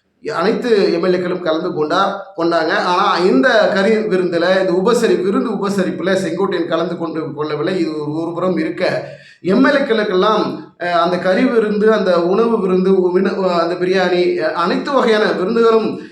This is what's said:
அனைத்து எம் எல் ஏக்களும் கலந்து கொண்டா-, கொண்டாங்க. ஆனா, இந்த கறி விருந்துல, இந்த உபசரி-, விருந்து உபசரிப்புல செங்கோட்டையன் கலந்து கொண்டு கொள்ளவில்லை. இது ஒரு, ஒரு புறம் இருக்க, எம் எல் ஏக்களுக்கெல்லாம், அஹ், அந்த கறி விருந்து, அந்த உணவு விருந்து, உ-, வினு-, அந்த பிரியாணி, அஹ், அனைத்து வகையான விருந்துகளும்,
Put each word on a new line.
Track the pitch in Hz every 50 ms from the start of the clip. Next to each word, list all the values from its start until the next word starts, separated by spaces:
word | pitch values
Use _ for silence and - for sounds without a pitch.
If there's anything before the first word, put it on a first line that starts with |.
| _ _ _ _ - 147
அனைத்து | 160 165 180 220 - - 240 240 214 196 - -
எம் | 170 170 185
எல் | 185 180
ஏக்களும் | 180 180 180 185 180
கலந்து | - 160 156 165 180 180 143
கொண்டா-, | 151 151 156 170 190 196 196 196 - - - -
கொண்டாங்க. | 170 170 170 170 165 156 165
ஆனா, | 196 220 185 180 175 185 202 190 175 170
இந்த | 180 202 254 269 262 254 233 208 190 180 196
கறி | 196 196 220 220
விருந்துல, | 214 214 175 185 185 180 165 170 165 170 185 190 190
இந்த | 185 170
உபசரி-, | 175 190 190 240 226 - 226 190 180 -
விருந்து | 180 196 220 262 220 220
உபசரிப்புல | 202 170 196 202 196 190 160 - - 156 170 190 185
செங்கோட்டையன் | 190 185 160 175 180 196 190 180 170 160 -
கலந்து | 165 165 175 175 175 -
கொண்டு | 165 156 156 160 151 135 135
கொள்ளவில்லை. | 147 151 151 151 147 156 185 190 175
இது | 160 156 156 151
ஒரு, | 147 147
ஒரு | 151 165 165 170
புறம் | 151 170 180 185 170
இருக்க, | 156 160 - - - 180 147 139 - - - - - - - - _
எம் | - 175 208 262 277
எல் | 294
ஏக்களுக்கெல்லாம், | 285 277 - 226 220 214 214 180 185 180 202 220 214 196 151 - - - - - - -
அஹ், | 170 175
அந்த | 175 165 170 175 180 180
கறி | 185 185 190 240 262
விருந்து, | 247 240 220 208 208 202 196 214 220
அந்த | 220 196 190 185 175 175
உணவு | 170 180 196 220 233 233 226 190
விருந்து, | 190 185 180 185 185 190 190 185
உ-, | 180 175 175 190
வினு-, | 196 - 196 196 185 180 170 170
அந்த | 165 170 180
பிரியாணி, | 175 180 185 190 190 180 175 180 180 175 175 175 -
அஹ், | 156 160
அனைத்து | 160 175 170 196 269 269 - 294
வகையான | 277 247 - 226 220 214 202
விருந்துகளும், | 180 165 - 185 190 - 226 233 226 226 220 214 151 - - - -